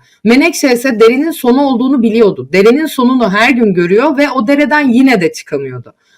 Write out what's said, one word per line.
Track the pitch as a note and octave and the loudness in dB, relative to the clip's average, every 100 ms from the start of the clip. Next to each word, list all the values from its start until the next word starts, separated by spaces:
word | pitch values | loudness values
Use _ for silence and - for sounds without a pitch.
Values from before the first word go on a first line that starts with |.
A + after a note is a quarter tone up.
| _ _ | _ _
Menekşe | G#3 B3+ E4 - C#4 | 0 2 2 0 -2
ise | A#3+ C4 G#3+ | 0 -2 2
derenin | A3+ C4 D#4+ | 4 4 -4
sonu | D4+ B3 C4 | -4 0 0
olduğunu | C#4+ A#3 C4 C#4 | 0 0 -2 0
biliyordu. | A3 A3 G3+ - C3 | 0 2 0 0 -4
Derenin | F#3 G#3 C4+ D#4+ | 0 2 2 -2
sonunu | - B3 C4 G#3+ | -2 -2 0 0
her | G3+ A#3+ | 0 0
gün | B3 G#3+ | 0 0
görüyor | F3 F3 G3+ D4 C#4 | 0 0 0 0 0
ve | C#4+ | -2
o | B3+ A3 | -2 -2
dereden | C#4+ C#4+ D4+ C#4 | 0 0 0 0
yine | A#3 C4 A3 | 0 2 0
de | D#3+ | -2
çıkamıyordu. | - - C#3+ C3+ B2+ A#2 _ _ | -6 -10 -10 -8 -14 -18 _ _